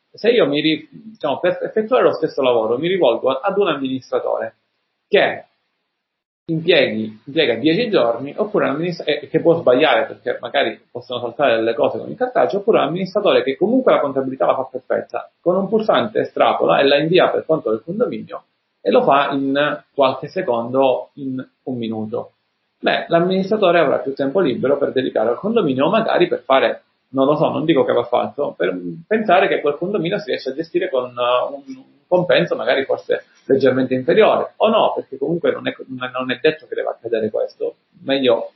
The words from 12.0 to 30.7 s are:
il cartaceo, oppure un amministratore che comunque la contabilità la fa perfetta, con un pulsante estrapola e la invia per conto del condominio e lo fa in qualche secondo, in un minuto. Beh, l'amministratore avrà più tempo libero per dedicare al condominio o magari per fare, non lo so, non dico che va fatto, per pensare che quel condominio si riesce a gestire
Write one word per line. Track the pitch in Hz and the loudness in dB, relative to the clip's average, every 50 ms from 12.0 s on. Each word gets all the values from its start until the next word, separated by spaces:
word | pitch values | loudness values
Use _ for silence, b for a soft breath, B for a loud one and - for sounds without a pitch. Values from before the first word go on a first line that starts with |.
| 117 131 | -8 -10
il | 151 | -6
cartaceo, | - 247 247 - - - - 175 202 | -4 -4 -2 2 0 0 2 0 -2
oppure | 196 233 185 147 | 0 2 2 2
un | 139 143 | 2 0
amministratore | 160 185 190 185 - 208 202 175 135 120 | -2 -4 -6 -4 -4 0 2 2 2 2
che | - 135 135 | 2 0 -2
comunque | - 180 208 254 262 - - | -2 0 0 2 2 4 4
la | 156 147 | 4 4
contabilità | 151 139 135 135 131 131 131 - 170 | 2 0 -2 -2 -4 -4 -2 -2 0
la | 156 131 | 0 0
fa | 123 127 - | -2 -4 -8
perfetta, | - - _ - 107 - - - - - - - _ _ | -8 -12 _ -4 -4 -4 -4 -6 -10 -10 -10 -10 _ _
con | - 165 180 | -2 -2 0
un | 190 202 - | 0 -2 0
pulsante | 226 220 214 - 170 127 120 110 113 127 | 0 0 2 2 2 2 2 0 -2 -2
estrapola | - - - 135 135 117 - - - - 170 - | -2 -2 0 2 2 2 2 2 2 2 4 4
e | 143 | 4
la | 139 143 | 4 4
invia | 147 156 160 185 165 127 - | 4 2 4 4 4 4 4
per | - - - | 2 -2 0
conto | - 160 151 - 113 | 0 -2 0 0 -2
del | 110 113 | -4 -4
condominio | - 165 190 220 - 170 123 110 113 - 139 - _ _ _ _ _ _ _ _ | -4 -8 -4 -2 -2 -2 -4 -8 -10 -12 -16 -18 _ _ _ _ _ _ _ _
e | - - | -2 2
lo | - 254 | 2 4
fa | - 160 139 143 139 - | 4 4 4 4 2 2
in | 143 139 135 135 139 143 147 147 143 - - _ - | -2 -2 -2 0 0 0 0 0 -2 -6 -12 _ -2
qualche | - 135 131 127 - 156 | 0 0 0 0 -2 -8
secondo, | 143 - 190 - 131 120 117 117 123 127 135 135 127 123 - - - - | -8 -6 -6 -4 -2 -2 -2 -2 -2 0 2 2 4 2 0 -4 -10 -14
in | 147 139 135 131 131 123 _ _ _ | -12 -10 -8 -8 -8 -10 _ _ _
un | - 143 127 120 | -10 -10 -8 -6
minuto. | 117 110 110 107 110 107 110 113 - - _ _ _ _ _ _ _ _ _ - | -6 -6 -6 -6 -8 -6 -8 -8 -10 -10 _ _ _ _ _ _ _ _ _ -4
Beh, | - 214 151 - - - | -2 -2 -2 -2 -2 0
l'amministratore | 165 170 175 185 190 190 190 - 220 208 202 170 170 170 | 0 0 2 2 0 -2 0 -2 0 2 2 2 4 4
avrà | 156 135 - - | 2 2 0 -2
più | - 139 | -2 -6
tempo | 135 - 139 135 - 196 | -4 -4 -4 -2 0 0
libero | 180 135 120 113 120 135 143 | 0 0 -2 -2 0 0 0
per | 139 - 127 | 0 0 -2
dedicare | 117 131 131 147 - 110 110 117 | -2 -2 -2 -2 -2 0 0 0
al | 120 - | -2 -2
condominio | - 214 233 226 185 143 127 127 143 | -4 -2 0 0 0 0 0 0 0
o | 165 | 2
magari | 208 220 - - 131 147 175 | 2 0 0 0 2 2 2
per | - - - | 0 0 -6
fare, | - - 135 135 120 110 - - _ _ _ _ _ _ | 0 2 2 4 4 2 0 -2 _ _ _ _ _ _
non | 131 135 135 | -2 0 2
lo | 139 156 | 2 2
so, | 156 156 120 | 2 2 0
non | - 131 151 | 0 -2 0
dico | 160 151 131 120 | 2 2 2 2
che | 120 | 2
va | 120 120 | 2 0
fatto, | 117 - 123 113 110 110 - - 147 - - - | 0 0 0 -2 -2 -2 -6 -6 -6 -6 -4 -4
per | - - 185 180 180 175 165 160 - | -4 -4 -4 -4 -8 -10 -12 -12 -6
pensare | - 214 233 220 214 175 190 202 | -4 -2 -2 2 4 4 4 4
che | 170 151 - | 2 0 0
quel | - 147 147 | 0 -2 -2
condominio | - 170 196 202 170 160 175 208 185 | -2 -4 -4 -4 -2 -2 -2 -4 -4
si | - 127 | -4 -6
riesce | 127 - - 131 | -6 -6 -6 -8
a | 131 | -8
gestire | 143 165 - | -8 -8 -4